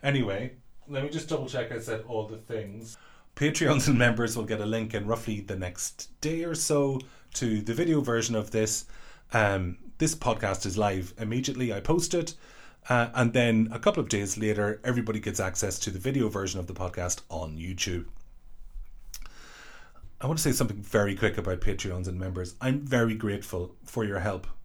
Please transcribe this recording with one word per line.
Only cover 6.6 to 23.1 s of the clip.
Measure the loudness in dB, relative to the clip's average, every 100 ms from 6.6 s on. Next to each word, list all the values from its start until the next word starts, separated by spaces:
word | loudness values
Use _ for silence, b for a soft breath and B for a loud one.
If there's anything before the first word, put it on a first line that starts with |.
| 2 4 4 0 B B B
to | -2 2 2
the | 0
video | 0 4 4
version | 4 2 2
of | 0 0
this. | 2 2 0 -4 B B B B
Um, | 4 4 4 0 -4 -12 0
this | 0
podcast | 2 0 2 0 0
is | -2 2
live | 2 2 -4 -6
immediately. | -2 0 -2 -2 -2
I | 0
post | 4 4 4
it. | 0 -2 -8 B B B B 2
Uh, | 4 4
and | 4 4
then | 6 6 6 4
a | 4
couple | 2 2
of | 2
days | 0 0 0
later, | 0 2 2 0
everybody | 0 0 0 -2
gets | -2 -2
access | -2 0 -2 -2
to | -4
the | -4
video | -2 2 2
version | 0 -2 -4
of | -6
the |
podcast | -6 -6 -4 -4 -4 -6
on | -8 -6 -6
YouTube. | -6 -4 -2 -2 -4 -10 -12 -18 -16 -14 -10 -10 -10 -12 -12 -10 B B B B B B B B -16 -6
I | -2
want | 0
to |
say | 2
something | 2 4 2
very | 4 4 4
quick | 4 2 2
about | -2 2
Patreons | 2 2 -2 -4 -4
and | -4
members. | -4 -4 -6 -2
I'm | 0 0
very | 2 4 4